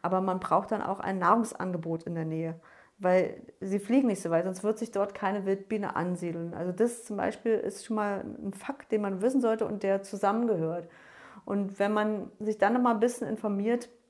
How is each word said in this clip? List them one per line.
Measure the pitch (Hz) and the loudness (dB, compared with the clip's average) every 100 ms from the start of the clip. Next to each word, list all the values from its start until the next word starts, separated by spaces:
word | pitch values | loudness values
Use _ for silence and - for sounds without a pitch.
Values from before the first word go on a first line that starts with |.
Aber | 175 185 | 2 0
man | 190 185 | 2 -2
braucht | - 165 196 | 2 2 2
dann | 214 | -2
auch | - 196 | -2 -4
ein | - 190 | -4 2
Nahrungsangebot | 175 233 214 - 185 180 165 165 | 6 6 4 -4 -4 -4 -4 -4
in | 165 | -4
der | 165 | -4
Nähe, | 160 160 165 165 - - - _ | -2 -2 -4 -6 -14 -20 -20 _
weil | 185 185 180 - - _ | 4 4 4 -4 -18 _
sie | 190 190 | -2 -2
fliegen | 196 262 262 | 4 4 4
nicht | 190 | 0
so | 170 | 2
weit, | 165 | 2
sonst | 185 185 | 2 -2
wird | 208 220 | -2 -2
sich | 220 | -4
dort | 196 202 | -2 -2
keine | 202 196 202 196 | -2 -2 0 0
Wildbiene | 196 196 220 202 | -2 -2 -4 -2
ansiedeln. | - 180 175 175 165 170 | -2 -2 -2 -4 -4 -6
Also | - 175 | -4 -4
das | 180 233 233 | 2 0 0
zum | - 202 | -8 -2
Beispiel | 190 220 233 | -2 -2 0
ist | 220 - 202 | 0 0 -8
schon | - | -4
mal | 214 208 196 | -2 -2 -4
ein | - 208 196 | -6 -8 -10
Fakt, | 196 - 277 - | -8 -10 -12 -2
den | 214 | 0
man | 202 185 | 0 0
wissen | 226 269 | 2 4
sollte | 240 220 | 2 2
und | 208 208 | 0 0
der | 196 196 | 0 0
zusammengehört. | 196 202 202 220 240 180 160 170 170 - - - - - | -2 0 2 2 2 2 0 -4 -10 -20 -20 -20 -20 -16
Und | - 202 196 196 | -4 -2 -2 -2
wenn | 202 | 0
man | 214 214 214 - - | 2 0 -2 -6 -6
sich | 214 214 | -4 2
dann | 196 | 4
noch | 247 | 4
mal | 247 | 4
ein | 220 | 4
bisschen | 240 247 226 | 2 0 -4
informiert | 214 214 196 208 240 - _ | -2 -2 0 0 0 -4 _